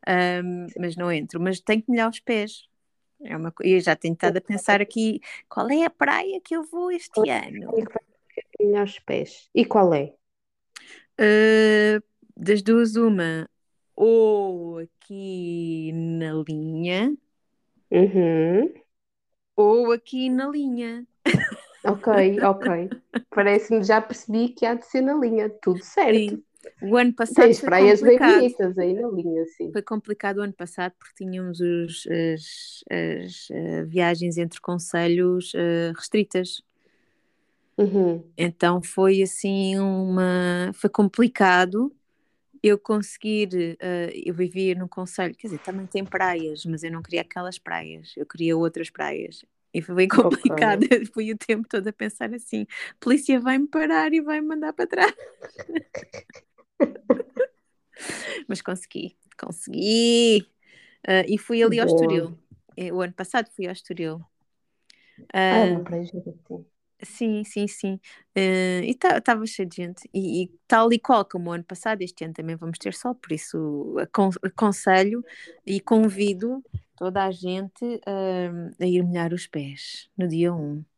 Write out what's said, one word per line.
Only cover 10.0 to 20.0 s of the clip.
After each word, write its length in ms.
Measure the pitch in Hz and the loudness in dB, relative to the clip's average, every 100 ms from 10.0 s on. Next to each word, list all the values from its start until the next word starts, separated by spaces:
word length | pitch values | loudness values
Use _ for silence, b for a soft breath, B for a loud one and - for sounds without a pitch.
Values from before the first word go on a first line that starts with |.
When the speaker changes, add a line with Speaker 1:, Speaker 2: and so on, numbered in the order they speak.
| 143 _ _ _ _ _ _ - B B B - | -2 _ _ _ _ _ _ -20 B B B 0
Speaker 1:
Ah, 840 | 214 214 220 220 214 214 214 214 - _ _ - | 4 6 6 6 6 6 4 2 -4 _ _ -10
das 260 | 170 208 | 0 0
duas, 340 | 196 226 233 214 | 4 4 4 2
uma. 540 | 226 202 165 160 160 _ _ _ _ - | 2 2 0 -4 -8 _ _ _ _ 2
Ou 840 | 214 226 220 208 196 180 170 165 | 4 6 6 2 0 -6 -10 -12
aqui 1120 | 165 _ _ 196 190 185 175 170 165 160 160 | -14 _ _ -14 -10 -8 -6 -6 -6 -6 -6
na 400 | 160 165 165 160 156 156 | -6 -4 -4 -4 -6 -6
linha. 680 | 156 156 160 175 185 233 294 _ _ _ _ _ _ _ | -6 -6 -6 -2 0 -2 -4 _ _ _ _ _ _ _
Speaker 2:
Uhum. 840 | 175 196 190 170 160 160 185 302 - _ _ _ _ _ _ _ - | 4 6 6 2 4 4 4 2 -2 _ _ _ _ _ _ _ 4
Speaker 1:
Ou 360 | 208 226 240 | 6 6 4
aqui 380 | 233 | 0